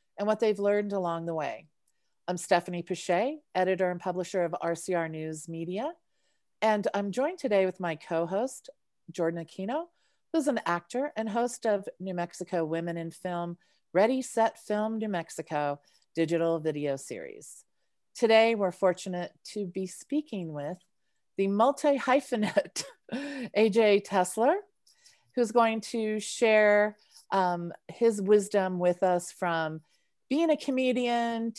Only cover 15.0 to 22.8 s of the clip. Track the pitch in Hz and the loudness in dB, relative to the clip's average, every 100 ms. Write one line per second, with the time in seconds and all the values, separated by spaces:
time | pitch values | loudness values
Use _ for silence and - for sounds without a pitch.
15 | 214 185 165 - 156 156 147 143 _ _ | -4 -4 -6 -10 -6 -4 -2 -4 _ _
16 | _ - 160 170 165 165 156 147 147 135 | _ -2 0 2 2 0 -2 -2 -2 -4
17 | - 110 71 50 - - _ _ _ _ | -6 -10 -12 -14 -18 -20 _ _ _ _
18 | _ - 226 220 226 226 190 175 190 180 | _ 0 4 6 6 4 -2 2 0 0
19 | - 180 175 _ - 214 196 185 185 - | -4 -6 -8 _ -12 -8 -6 -6 -8 -10
20 | - 294 302 202 170 147 143 180 _ _ | -6 -6 -4 -6 -8 -8 -8 -10 _ _
21 | _ _ _ - 196 202 240 277 302 277 | _ _ _ -2 0 4 2 2 2 2
22 | 240 269 - 233 208 - - - | 4 2 2 -2 0 0 0 -2